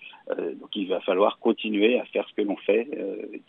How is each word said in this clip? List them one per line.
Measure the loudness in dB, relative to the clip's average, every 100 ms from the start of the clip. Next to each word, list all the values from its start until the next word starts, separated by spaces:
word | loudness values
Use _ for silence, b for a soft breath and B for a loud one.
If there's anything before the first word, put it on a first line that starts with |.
| B B B
Euh, | -4 -4 -8
donc | -8 -6
il | -2
va | -2
falloir | 0 2 2 2
continuer | 0 0 0 4 4 4
à | 0
faire | -4 -4
ce |
que | -2
l'on | -2 -2
fait, | 2 2 0 -6
euh, | -6 -8 -10 -12